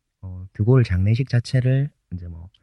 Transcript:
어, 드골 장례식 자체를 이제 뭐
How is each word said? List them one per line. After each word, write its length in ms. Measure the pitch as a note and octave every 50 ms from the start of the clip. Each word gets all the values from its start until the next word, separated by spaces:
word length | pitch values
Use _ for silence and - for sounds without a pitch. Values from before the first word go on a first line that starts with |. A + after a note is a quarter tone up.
| _ _ _ _
어, 260 | - F#2 F#2 F2+ F#2 - -
드골 320 | - G#2 A2+ C3 C3 A2+
장례식 460 | - F#2 F2+ F#2+ G#2 A2+ A#2+ C3+ -
자체를 580 | - A#2+ - - - B2+ A#2+ B2+ C3 C3+ C#3+ D3 - _ _ _ F#2
이제 160 | F2+ F2 F2
뭐 220 | E2+ D#2+ E2+ F#2 - _